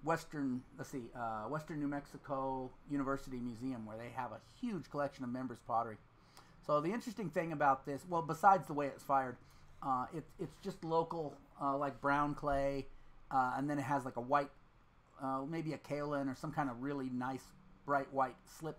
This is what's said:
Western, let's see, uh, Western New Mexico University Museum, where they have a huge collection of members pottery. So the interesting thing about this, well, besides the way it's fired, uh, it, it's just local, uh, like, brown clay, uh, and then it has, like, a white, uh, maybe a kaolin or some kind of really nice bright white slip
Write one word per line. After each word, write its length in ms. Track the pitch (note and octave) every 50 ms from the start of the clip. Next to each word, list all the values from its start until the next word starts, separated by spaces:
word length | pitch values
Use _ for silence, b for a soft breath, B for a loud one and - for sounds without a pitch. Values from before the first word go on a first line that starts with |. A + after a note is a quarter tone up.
| -
Western, 580 | D3 E3 D#3+ - - - D3+ C#3+ C3+ B2 B2+ B2 - - B2+
let's 140 | C#3 -
see, 140 | - C#3 A#2 A#2 -
uh, 300 | B2+ A#2+ A2+ A2 A2 G#2+
Western 340 | A2 C#3+ D#3 D#3 - E3+ D3
New 80 | D3 C#3+
Mexico 800 | D3 C#3+ C#3+ - - - - - D3 C3+ C3+ C3+ C3+ C#3+ C3+ C3 - - - -
University 480 | C#3+ C#3+ C#3 C3 C#3 C3+ - - B2+ B2
Museum, 460 | A#2+ B2 A#2+ A2 A#2+ C3 C3+ A#2 A2
where 120 | G#2+ G#2+ A2
they 120 | A#2 A#2+
have 220 | A#2+ B2+ B2+ A#2+
a 80 | G#2+ G#2 - - - -
huge 300 | - A#3+ G#3+ E3+ C3+ -
collection 320 | - D3 C#3+ C#3 - - C3+
of 80 | A#2+
members 260 | A#2+ B2+ C3 B2+ A#2 - -
pottery. 320 | - A#2+ A2+ A#2 A#2 A2 - - - B B B B B B B B B B -
So 160 | - D3+ D3
the 100 | D3 E3+
interesting 380 | G#3 A#3+ - - G3+ - A3 E3
thing 240 | D3+ F#3 E3+ E3 E3
about 320 | D3 D3 C#3 C3+ C3+ -
this, 200 | - C#3+ C3+ - -
well, 140 | F3 E3+
besides 460 | E3 D3+ D#3+ D#3 - G3+ G3 F#3+ D3 -
the 60 | D#3+
way 140 | C#3+ D3 C#3
it's 160 | - - -
fired, 340 | - C#3+ C3+ C3 B2+ B2 - B B B B B B - -
uh, 240 | - C#3+ C3 B2+ B2+ B2 -
it, 100 | D#3+ C3+ - - -
it's 160 | F3+ D#3 - -
just 220 | - G3 F3+ - -
local, 500 | D#3+ E3 E3 E3 E3 E3+ E3+ D#3+ C#3+ C#3 - - - - -
uh, 160 | D3 C#3 C3+ C#3
like, 220 | D3 C#3+ C3 -
brown 340 | - C#3 C#3+ C#3+ D3 D3 C#3+
clay, 500 | - - D3 C#3 C#3 C#3 C#3 C#3 C#3 C3+ - b b b b b - - -
uh, 220 | - C3+ B2+ B2+ B2 B2+
and 120 | C3+ D3
then 100 | D3 C#3+
it 40 | C3+
has, 220 | A#2+ C#3+ C#3 B2+
like, 120 | C3 A#2+ B2
a 40 |
white, 280 | A#2+ B2 C#3 C#3+ C#3+ C3+ - - - - - - - - - - - - - -
uh, 200 | - C3+ C3+ C3+ C3+ C#3+
maybe 260 | E3 D#3+ D#3+ D#3 D3
a 40 | -
kaolin 540 | - - C#3+ D3 D3 D3 D3 C#3+ C#3 C#3
or 40 | C3
some 160 | - - D#3
kind 180 | C#3+ - D3 C#3
of 120 | A#2+ A#2
really 280 | B2 C#3 C#3+ C#3+ C3 C3
nice 340 | B2+ B2 B2 B2+ C3+ B2+ - - - - - - - - -
bright 260 | - C#3+ C#3 C3+ - C#3
white 220 | C3+ C3 B2+ A#2+ - -
slip 320 | - - - D#3+ D#3 C#3